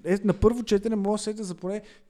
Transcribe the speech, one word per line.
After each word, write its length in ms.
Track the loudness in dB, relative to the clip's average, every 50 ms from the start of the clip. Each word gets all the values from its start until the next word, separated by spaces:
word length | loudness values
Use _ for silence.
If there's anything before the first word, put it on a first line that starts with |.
| -2
е, 140 | 0 0 2 2
на 80 | 0
първо 300 | 2 4 4 4 4 2
четене 340 | 0 0 0 0 2 0 -2
мога 180 | 0 0 0 0
да 40 | -2
сетя 260 | -2 -6 -6 -6 -8
за 100 | -8 -8
поне 280 | -8 -6 -6 -6 -8 -10 -14 -20 -20 _